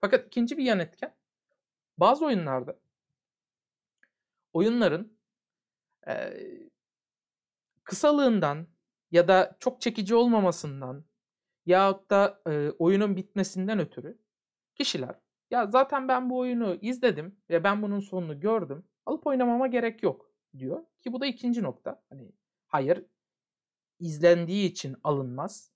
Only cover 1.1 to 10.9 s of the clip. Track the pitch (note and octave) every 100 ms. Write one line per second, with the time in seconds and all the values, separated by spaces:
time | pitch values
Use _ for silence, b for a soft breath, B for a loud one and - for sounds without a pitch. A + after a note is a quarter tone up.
1.1 | _ _ _ _ _ _ _ _ - F#3
2.1 | C#4+ D#4 A3 D#3 C3 B2 - _ _ _
3.1 | _ _ _ _ _ _ _ _ _ _
4.1 | _ _ _ _ F3 G#3 A#3+ G#3 D3+ A3+
5.1 | _ _ _ _ _ _ _ _ _ -
6.1 | - - - - - - _ _ _ _
7.1 | _ _ _ _ _ _ _ - F#3 D4+
8.1 | D4 C4+ A3 D#3 D3 E3 _ _ _ _
9.1 | E3 F3 F#3+ F#3 - - B3+ A#3+ A3+ F#3+
10.1 | A#3 A#3+ A3+ F#3+ E3 D3+ C3+ C3